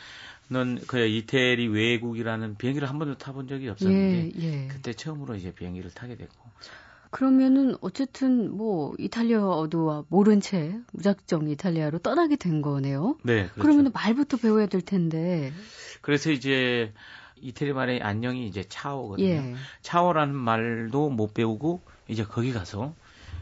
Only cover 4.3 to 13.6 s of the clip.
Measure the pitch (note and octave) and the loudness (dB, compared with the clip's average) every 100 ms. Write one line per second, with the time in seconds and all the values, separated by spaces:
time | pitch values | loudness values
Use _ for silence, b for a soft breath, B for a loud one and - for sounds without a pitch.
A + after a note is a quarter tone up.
4.3 | - E3 D3 C3+ C3+ B2 A2+ D#3 D3+ C3 | -4 -4 -4 -6 -8 -8 -8 -8 -10 -8
5.3 | G#2 F2+ - F2+ F2+ F2+ - B2 G#2+ F#2+ | -8 -8 -10 -10 -10 -12 -14 -14 -14 -16
6.3 | _ A#2 - B B B B B - C4+ | _ -20 -20 B B B B B -2 4
7.3 | C4 C4 C4+ C4 - F#3+ - C4+ - C4 | 6 6 6 4 0 -4 -4 -6 -2 2
8.3 | B3 G3 F#3+ A3 F3+ C#3+ - - A#3 A#3 | 2 0 -2 -2 -2 -2 -4 -6 0 2
9.3 | A3 G3 E3 D#3+ E3 D#3+ D3+ D3 E3+ G#3 | 2 2 2 0 0 0 -2 2 4 6
10.3 | G#3 - F#3+ D3+ A3 B3 - F#3+ G3+ - | 6 4 -2 -2 -6 -10 -2 0 0 0
11.3 | E3 D3+ D3 F#3+ E3 D3+ E3 C4 D4+ E4 | 0 0 -2 -2 0 0 -2 0 2 2
12.3 | D4 F3 D#3 D3 C#3 C3+ C#3 F#3+ D#4 A#2+ | 2 0 0 0 0 0 0 -2 -2 2
13.3 | A2+ F2+ - | 2 2 2